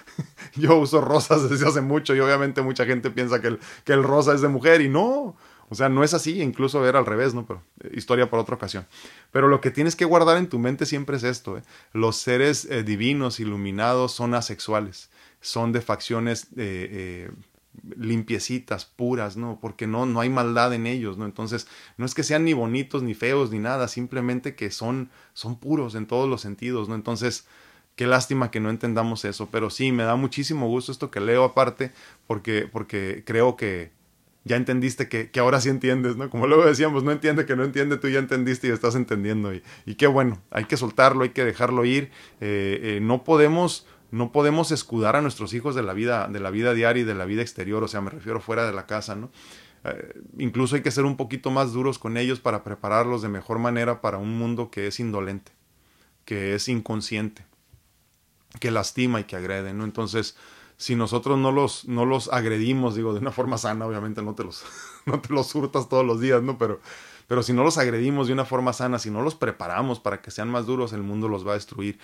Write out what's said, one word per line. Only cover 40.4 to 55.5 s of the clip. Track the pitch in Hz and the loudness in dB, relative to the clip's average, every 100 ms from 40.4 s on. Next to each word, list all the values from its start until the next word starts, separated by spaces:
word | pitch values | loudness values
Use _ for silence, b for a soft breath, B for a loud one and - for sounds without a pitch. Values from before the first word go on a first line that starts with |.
| - | -6
hay | 107 | -6
que | 107 139 | -2 -2
soltarlo, | 120 117 131 131 | 0 6 6 6
hay | 127 | 0
que | - | 0
dejarlo | 120 95 127 127 | -2 0 0 2
ir, | 120 139 139 B B B | 2 2 -2 B B B
eh, | 104 101 98 98 | -4 -2 -2 -2
eh, | 110 104 | -2 -2
no | 110 127 | 0 0
podemos, | 156 160 151 165 180 - - b b | 4 6 6 6 0 -2 -12 b b
no | 113 120 | -4 0
podemos | 147 147 156 156 | 2 4 2 0
escudar | 151 - 117 107 | -2 -2 0 2
a | 135 | 2
nuestros | 143 - 101 | 0 -4 -8
hijos | 117 139 127 | -6 -4 -4
de | |
la | 101 | -4
vida, | 98 117 117 101 | -2 -2 -2 -2
de | 101 | -6
la | 95 | -4
vida | 104 120 | 0 0
diaria | 117 117 120 | 2 4 2
y | 113 | 0
de | |
la | 98 | -2
vida | 92 107 | -4 -4
exterior, | 113 - 92 107 | -4 -8 -6 -4
o | 107 | -4
sea, | 107 | -6
me | 98 | -8
refiero | 90 101 113 | -10 -8 -6
fuera | 113 113 117 | -4 -2 -2
de | |
la | 98 | -4
casa, | - 107 110 | -6 -8 -6
¿no? | 104 123 B B B B B | -10 -12 B B B B B
Eh, | - - - - - - | -10 -10 -12 -18 -16 -6
incluso | 127 117 127 | -4 0 0
hay | 143 | 0
que | 143 | -2
ser | 123 | 0
un | 139 135 | -2 -2
poquito | 120 131 135 | -6 -6 -2
más | 135 131 | 0 0
duros | 120 135 127 | -2 -2 -4
con | 113 117 | -4 -2
ellos | 127 123 | -2 -2
para | 120 104 | -2 -4
prepararlos | 107 104 104 110 120 120 | -6 -6 0 2 2 -2
de | 107 | -4
mejor | 98 - 113 | -6 -6 -2
manera | 120 120 117 117 | -2 0 -2 -2
para | 110 98 | -2 -4
un | 104 113 | -4 -4
mundo | 117 117 117 | -2 -4 -6
que | - 101 | -6 -6
es | - | -4
indolente, | 117 104 95 98 - | -4 -4 -4 -8 -12